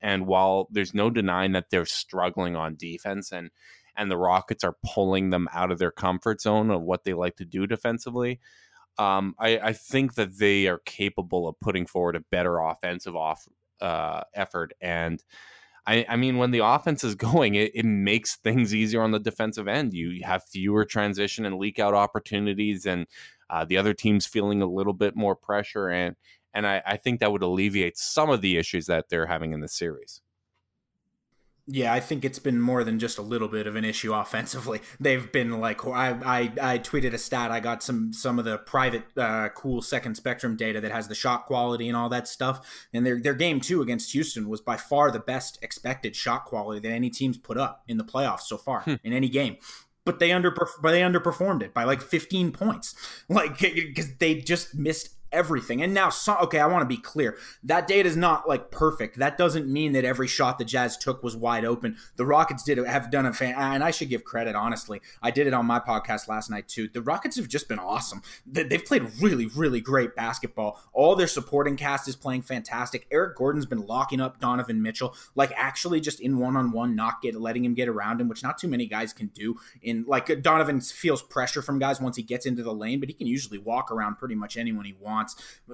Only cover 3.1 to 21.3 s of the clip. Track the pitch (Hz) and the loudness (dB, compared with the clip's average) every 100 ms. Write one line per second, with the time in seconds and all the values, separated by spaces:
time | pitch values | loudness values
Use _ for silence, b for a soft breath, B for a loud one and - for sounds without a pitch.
3.1 | 98 - 90 85 _ b b b b 101 | -6 -8 -12 -12 _ b b b b -2
4.1 | 87 90 92 - 110 92 - - - 95 | 2 4 4 2 -2 -2 -4 -4 0 2
5.1 | 95 95 87 85 85 90 85 87 - 92 | 2 4 2 0 0 0 2 0 0 0
6.1 | 92 113 107 107 107 110 92 82 90 98 | 0 0 -2 2 4 4 2 0 -2 -2
7.1 | 87 90 - 87 95 98 113 117 117 127 | -2 -2 -4 -8 -4 -2 -2 -2 -4 -4
8.1 | 120 123 123 b b b b b - 101 | -4 -2 -4 b b b b b -2 2
9.1 | 95 98 - 113 113 110 110 - 135 135 | 2 0 0 2 2 0 -4 -2 0 2
10.1 | - 98 95 104 101 95 87 - - 101 | 0 -2 2 4 6 4 2 -4 -4 -4
11.1 | - 87 90 82 78 110 95 85 92 87 | -2 -2 -2 -2 -4 -2 -2 -2 0 0
12.1 | 82 - 90 90 85 80 82 90 90 95 | -2 -2 0 0 0 0 -2 -6 -6 -6
13.1 | 85 78 80 - _ _ - - 80 78 | -4 -4 -4 -10 _ _ -8 -4 -2 -4
14.1 | 78 - 101 95 87 82 - 90 85 82 | -6 -8 -6 -6 -4 -6 -6 -4 -2 -2
15.1 | 82 _ B B B B B - 113 113 | -4 _ B B B B B 0 0 2
16.1 | 117 131 123 123 120 107 143 170 147 120 | 0 2 2 2 4 4 4 2 0 -2
17.1 | 98 113 160 117 101 107 113 113 104 98 | -2 2 4 4 4 2 2 2 4 4
18.1 | 113 - - 113 123 110 107 110 113 110 | 2 0 -4 0 2 4 2 2 2 2
19.1 | 107 107 - 110 110 101 127 131 90 82 | 0 -2 -2 -4 -2 -2 0 0 -4 -6
20.1 | 90 - 92 - 95 98 104 104 110 104 | -6 -2 -4 -4 -4 2 4 4 2 0
21.1 | 98 101 | 0 -2